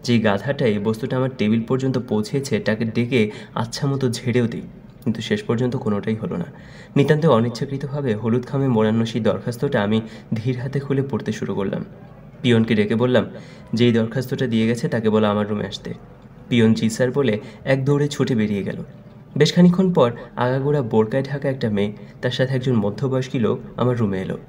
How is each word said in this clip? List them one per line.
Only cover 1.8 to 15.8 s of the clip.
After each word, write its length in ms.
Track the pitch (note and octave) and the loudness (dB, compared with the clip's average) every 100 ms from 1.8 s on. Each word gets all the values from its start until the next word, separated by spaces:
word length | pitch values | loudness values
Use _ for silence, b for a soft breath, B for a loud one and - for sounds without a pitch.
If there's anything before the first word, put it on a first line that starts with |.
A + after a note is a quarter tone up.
| C3 B2 | 0 -2
পৌঁছেছে, 600 | A#2 G#2+ G#2+ C#3 C3+ G#2 | -2 -2 0 -4 -2 -2
তাকে 260 | G#2 A2 | 0 -2
ডেকে 460 | A2+ A2 A#2+ B2+ G#2+ B B | -2 -2 0 2 0 B B
আচ্ছা 320 | - A2+ - C#3+ | -6 -6 -4 -2
মতো 240 | C3+ C3 | 0 -2
ঝেড়েও 360 | A2+ B2+ A#2+ A#2 | -2 0 0 0
দিই, 140 | - - - - - | -4 -12 -18 -20 -8
কিন্তু 160 | - A2 | -6 -4
শেষ 220 | - G#2 | -2 -4
পর্যন্ত 340 | - A#2 B2+ B2+ | -2 -2 0 -2
কোনোটাই 380 | - G2+ G2 | -2 -2 -2
হলো 220 | G#2+ F#2 F2 | -4 -4 -6
না। 80 | F2 - B B B - | -8 -12 B B B 0
নিতান্ত 300 | C#3 D3+ D#3 | 4 4 6
অনিচ্ছাকৃতভাবে 880 | A#2 A#2+ A#2 C3+ C3 C#3 C#3+ C3+ | 4 4 -2 -8 -6 -6 -4 -2
হলুদ 320 | G#2+ A2+ A#2+ A#2+ | -2 0 -2 -2
খামে 220 | C#3 C3+ | -2 2
মোড়ানো 380 | A2+ A2 A2 A2+ | 2 2 2 0
সেই 140 | A#2+ | 0
দরখাস্তটা 640 | A2 - - A#2 D3 B2 | 0 0 -4 -4 -2 0
আমি 180 | G2+ A2 A2 B B | 2 0 -2 B B
ধীর 240 | A#2 B2 B2 | -4 -4 -4
হাতে 220 | C3 C#3 | -4 -6
খুলে 220 | - C3+ | -2 -2
পড়তে 300 | C3+ G#2+ - | -2 -4 -4
শুরু 220 | G#2+ - | -6 -6
করলাম। 300 | G2 G2 F2 E2+ - - - - - | -4 -4 -4 -8 -14 -20 -20 -20 -4
পিয়নকে 320 | B2+ A2+ A2+ | 2 4 4
ডেকে 200 | A2 G#2 | 2 2
বললাম, 320 | A2+ B2 B2 G2 B B B B | 2 4 2 2 B B B B
"যেই 180 | A2 A#2+ | 2 4
দরখাস্তটা 540 | A2+ A2+ C3 C3 B2+ C3 | 4 0 -2 -4 -4 0
দিয়ে 200 | A2+ A2+ | 2 2
গেছে 220 | A#2 C3+ | 0 0
তাকে 220 | A#2+ A2 | 0 2
বলো 180 | G#2+ G#2+ | 4 4
আমার 200 | G#2 G#2 | 2 0
রুমে 180 | G#2 G#2 | -2 -6
আসতে।" 280 | - | -8